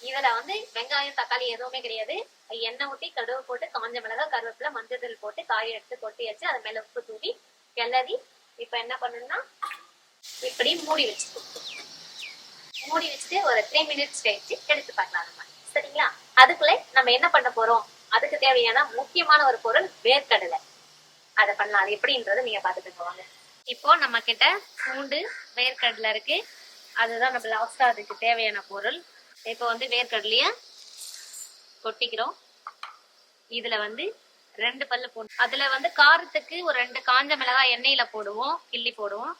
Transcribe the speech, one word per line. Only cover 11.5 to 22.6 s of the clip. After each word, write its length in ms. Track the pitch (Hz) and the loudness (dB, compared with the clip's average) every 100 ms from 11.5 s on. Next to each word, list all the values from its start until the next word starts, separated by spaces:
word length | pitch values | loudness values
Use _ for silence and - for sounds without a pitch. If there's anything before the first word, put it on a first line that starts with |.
| - - - - - - - - - - - - - 294 | -14 -14 -14 -16 -18 -18 -16 -16 -16 -20 -20 -16 -14 -2
மூடி 180 | 320 330 | -2 -2
வச்சுட்டு 260 | 277 - 359 349 | -8 -4 0 2
ஒரு 100 | 226 208 | 2 2
த்ரீ 100 | 311 311 | 0 0
மினிட்ஸ் 340 | 285 285 - 226 | -2 -4 -2 -2
கழிச்சு 280 | 196 - - - | -2 -6 -10 -2
எடுத்து 200 | 294 - - | -2 0 -4
பார்க்கலாம் 280 | 185 - - | -4 -4 -8
நம்ம, 180 | - - - - | -14 -20 -20 -6
சரிங்களா? 340 | 294 - 294 294 - - - | -6 -4 -2 -2 -2 0 10
அதுக்குள்ள 320 | 262 349 302 381 - 262 | 10 10 4 4 2 2
நம்ம 160 | 247 247 | 4 4
என்ன 120 | 339 - | 6 4
பண்ண 140 | 247 226 | 4 2
போறோம், 240 | 226 233 - - - 226 | 4 4 2 -18 0 2
அதுக்கு 220 | 294 294 | 2 2
தேவையான 400 | 269 254 233 247 294 233 | 4 6 4 4 2 -2
முக்கியமான 420 | 277 - 302 302 277 | -2 -2 6 6 6
ஒரு 80 | 233 220 | 2 2
பொருள் 220 | 269 381 - 226 | 2 2 -2 2
வேர்க்கடலை. 540 | 277 - 214 170 - - - - - _ _ _ - | 2 4 0 0 -6 -8 -20 -20 -20 _ _ _ 0
அதை 140 | 202 202 | 2 0
பண்ணலாம், 220 | 208 208 | 0 0
அது 120 | 196 208 | 0 0
எப்படின்றத 480 | - 262 226 208 247 | 0 -2 0 -2 -2
நீங்க 140 | 208 | -4